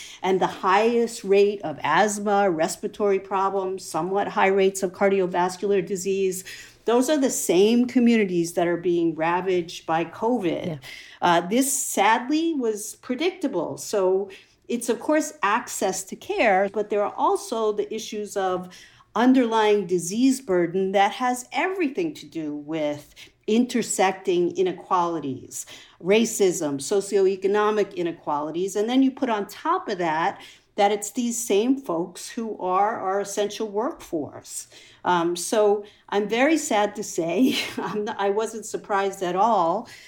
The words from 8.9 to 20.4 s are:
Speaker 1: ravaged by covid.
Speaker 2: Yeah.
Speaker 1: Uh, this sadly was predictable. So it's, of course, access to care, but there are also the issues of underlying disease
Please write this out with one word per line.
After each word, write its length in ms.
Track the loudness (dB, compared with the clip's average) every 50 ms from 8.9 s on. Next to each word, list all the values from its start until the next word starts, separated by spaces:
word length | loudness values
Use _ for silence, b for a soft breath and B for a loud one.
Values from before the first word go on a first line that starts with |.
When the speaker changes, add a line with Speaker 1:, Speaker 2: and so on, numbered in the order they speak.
| 2 2 2 0 0
Speaker 1:
ravaged 720 | 0 0 0 0 0 0 0 0 0 -2 -4 -8 -10 -6
by 220 | -2 -2 -2 -2
covid. 600 | -4 -6 -4 -2 0 0 0 0 -2 -2 -2 -4
Speaker 2:
Yeah. 100 | -6 -8 -8 B B B B B B B B
Speaker 1:
Uh, 200 | 2 2 4 4 2
this 280 | 2 2 2 2 2
sadly 840 | 0 -4 -4 -2 0 2 4 4 4 2 2 0 0 0 0 0 0
was 420 | 0 0 -2 -2 -4 -6 -12 -14
predictable. 800 | -12 -8 -6 -4 -2 -2 -2 -2 -2 -4 -2 -2 -2 -2 -4 -6
So 540 | -8 -6 -4 0 2 2 4 2 2 0 -4 B B B B B B _
it's, 220 | -6 -6 -4 -2 -2
of 100 | -2 -2
course, 360 | 0 0 2 2 0 -2 -4 -4 0
access 600 | 0 0 0 -2 -4 -6 -4 -2 -2 -2 -4 -8
to 120 | -10 -12
care, 540 | -12 -10 -6 -2 0 2 4 4 4 2 0 0
but 160 | -4 -4 -2
there 160 | -2 -2 -2
are 80 | -2 -2 0
also 540 | 0 2 2 0 -2 -4 -4 -2 -2 -2 -2
the 200 | -2 -4 -6 -6
issues 400 | -10 -8 -8 -8 -8 -10 -8 -4
of 360 | -4 -2 -2 -2 -4 -6 -10 B B B B B B B _ -2
underlying 720 | 2 4 6 6 6 4 2 2 2 4 4 4 4 2
disease 540 | 0 -2 -2 -2 -2 0 2 2 4 2 2